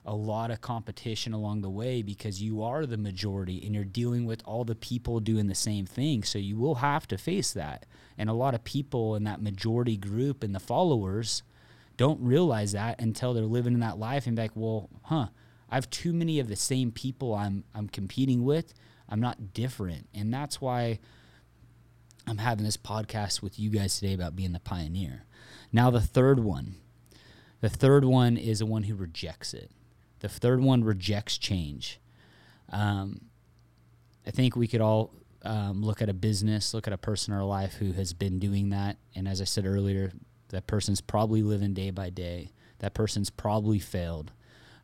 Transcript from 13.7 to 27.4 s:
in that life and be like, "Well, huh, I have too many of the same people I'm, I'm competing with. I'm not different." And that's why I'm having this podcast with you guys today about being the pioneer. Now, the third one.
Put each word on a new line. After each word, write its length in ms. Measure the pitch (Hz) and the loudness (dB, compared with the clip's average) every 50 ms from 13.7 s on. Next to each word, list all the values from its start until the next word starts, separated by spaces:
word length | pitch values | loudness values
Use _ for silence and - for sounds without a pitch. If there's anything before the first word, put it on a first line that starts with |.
| 123 | 2
in 80 | 120 | 2
that 180 | 117 113 87 98 | 2 0 -2 -4
life 280 | 110 113 135 143 123 | -4 -2 -2 -2 -2
and 100 | 123 117 | -2 -2
be 60 | 113 113 | 0 -2
like, 80 | 110 - | -2 -4
"Well, 360 | 110 110 110 110 110 98 - - - - | -4 -4 -2 -2 -4 -4 -8 -16 -16 -6
huh, 240 | - 160 160 120 101 - _ - - - - _ - | -2 0 0 0 -2 -6 _ -20 -20 -20 -20 _ -4
I 40 | 117 | -2
have 140 | 135 123 - | -2 -2 -2
too 240 | - - - 170 170 | -6 -4 -2 0 0
many 260 | 170 165 165 160 147 | 2 2 2 2 0
of 100 | 131 110 | 0 -2
the 80 | 101 | -2
same 360 | - - - 135 131 127 120 113 | -2 -2 0 2 2 2 0 -2
people 420 | - - 135 123 - 135 123 107 | -4 -6 -6 -6 -4 -2 -2 0
I'm, 300 | 101 104 101 98 98 - - - | 0 0 0 -2 -2 -4 -8 -8
I'm 140 | 107 104 101 | -8 -8 -6
competing 560 | - - 98 92 - - 131 135 127 120 120 | -6 -6 -8 -6 -2 0 2 2 2 2 2
with. 300 | 131 147 165 170 - - - - - - - - - | 2 2 0 0 -4 -10 -20 -20 -20 -20 -20 -12 -6
I'm 120 | 104 107 | -2 0
not 340 | 120 123 - - 117 98 - | 0 0 -2 -4 -10 -10 -6
different." 540 | - 117 131 120 - 104 90 82 71 - - - | -4 -4 -4 -4 -4 -6 -6 -6 -8 -10 -12 -8
And 220 | 104 104 110 120 | -6 -4 -2 -2
that's 260 | 135 147 143 - - | -2 -4 -6 -6 -4
why 380 | 139 127 123 120 120 117 113 104 - - - - - - - - _ _ _ _ - - - - - _ - - - - - _ - | -2 -2 0 0 0 0 0 -2 -6 -14 -20 -20 -20 -20 -20 -20 _ _ _ _ -20 -20 -20 -20 -20 _ -20 -20 -20 -20 -20 _ -8
I'm 100 | - 113 | -6 -4
having 300 | 101 107 123 117 104 104 | -2 0 0 0 2 0
this 100 | 107 104 | -2 -2
podcast 640 | - - - 101 110 110 - - 110 104 98 - - | -4 -6 -6 -6 -6 -4 -4 -4 -4 -4 -2 -4 -6
with 180 | - 92 - - | -6 -8 -6 -4
you 120 | 107 107 | -4 0
guys 280 | 107 107 98 95 - - | 0 0 0 0 -2 -2
today 140 | 101 98 98 | -2 -2 -2
about 240 | 92 87 85 80 | -2 -4 -4 -4
being 160 | 92 95 92 87 | -4 -4 -2 -2
the 80 | 87 | -4
pioneer. 640 | - - 98 87 80 76 85 95 95 73 64 - - - - - - - - - - - - | -4 -6 -6 -4 -4 -4 -4 -4 -4 -4 -6 -10 -14 -20 -20 -20 -20 -20 -20 -20 -8 0 4
Now, 180 | 113 123 127 | 6 6 6
the 120 | 120 120 101 | 6 6 4
third 380 | - - 135 127 135 139 131 | 4 4 6 8 8 8 6
one. 340 | 113 104 85 67 65 52 95 - - - - _ - - - - - - - - | 4 2 0 -2 -4 -8 -10 -14 -18 -20 -20 _ -20 -20 -20 -20 -20 -20 -20 -20